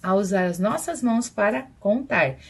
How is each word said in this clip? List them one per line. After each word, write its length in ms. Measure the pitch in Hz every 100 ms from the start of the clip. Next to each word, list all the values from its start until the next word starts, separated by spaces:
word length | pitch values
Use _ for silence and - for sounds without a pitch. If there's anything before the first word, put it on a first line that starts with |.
a 140 | 180 196
usar 300 | 190 190 180
as 120 | 170
nossas 460 | 202 269 - 330
mãos 260 | 240 226 240
para 380 | - 208 254 - -
contar. 580 | 202 240 277 196 139 -